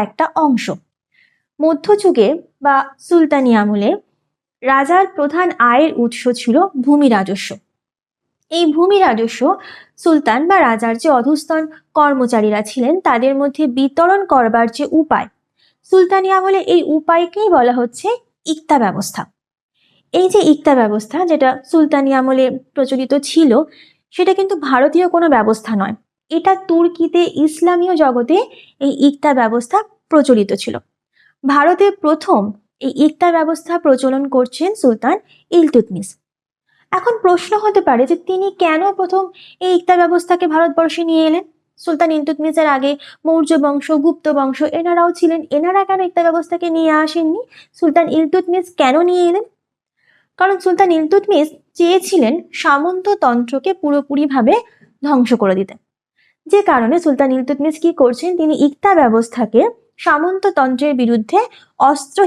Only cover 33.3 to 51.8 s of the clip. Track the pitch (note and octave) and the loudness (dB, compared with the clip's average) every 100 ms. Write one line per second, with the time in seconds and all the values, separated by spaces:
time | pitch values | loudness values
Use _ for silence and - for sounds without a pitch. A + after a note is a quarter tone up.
33.3 | E4 D#4 D#4+ - F4 E4 B3+ C4 C4+ C#4 | 0 -2 -4 -4 -4 0 0 0 -2 -2
34.3 | C4+ B3 - E4+ A4 C4 A3 A#3+ F#4+ - | -2 -2 -4 -6 0 -2 0 -2 -4 -6
35.3 | _ _ F4 D#4 B3+ - F3+ F#3+ - _ | _ _ 0 2 2 0 -6 -10 -16 _
36.3 | _ _ _ _ _ _ F#4 G#4 A4+ F#4 | _ _ _ _ _ _ -4 -2 0 2
37.3 | F4 - G#4+ G#4 G4+ F4+ A#3+ B3+ E4+ - | 0 0 -2 0 0 2 0 0 -2 -4
38.3 | F#4 G4 F#4+ F4 D#4 F#4+ G4 F4+ F#4 F#4+ | -4 -4 -2 -2 0 -2 -4 -2 -2 -4
39.3 | - - _ F#4 F4+ F4 F4+ E4+ F4 F4 | -10 -20 _ -2 0 0 0 0 0 -2
40.3 | F4+ F4+ D#4 E4+ - E4 D#4+ E4 D#4+ D#4+ | -2 0 0 0 0 -2 -2 -2 0 0
41.3 | D#4+ - _ _ _ - D#4 E4 D#4 D4 | -2 -6 _ _ _ -8 -2 0 -2 -4
42.3 | D4 D#4 D#4 D#4 C4+ C#4 C#4+ - - D#4 | -4 -4 0 0 0 -2 -6 -10 -10 -2
43.3 | D#4+ D#4 D#4+ C#4+ C#4+ - D#4 D4 D4+ D4+ | 0 2 2 0 -2 -2 0 0 -2 -2
44.3 | C#4+ C4+ C4 D4+ D#4+ E4+ F4 F4 F4 E4+ | -2 -2 -2 -4 -2 -2 0 0 0 -2
45.3 | E4 D#4 D4 E4 F#4+ G4 F#4+ F#4 F4+ E4+ | -4 -4 -2 0 0 0 -2 -2 0 0
46.3 | E4 E4 F4 F4 E4 D#4+ D4+ D#4 D#4+ D#4+ | -2 -4 -6 -4 -2 0 0 0 -2 -2
47.3 | F4+ B4+ - _ _ E4+ D4+ E4 D#4 D#4+ | -4 -8 -18 _ _ 0 2 0 0 0
48.3 | F#4 F4+ F4+ F4 - C4+ C#4 F4 F4+ F4 | 0 0 -4 -4 -2 0 2 2 2 0
49.3 | F4+ A4+ _ _ _ _ _ _ _ _ | 0 -6 _ _ _ _ _ _ _ _
50.3 | - F#4 F#4+ F#4 F4 F#4+ E4 D#4 G4 G4+ | -2 -2 0 -2 0 2 2 2 0 2
51.3 | F4+ D4+ - _ - | 0 0 -6 _ -2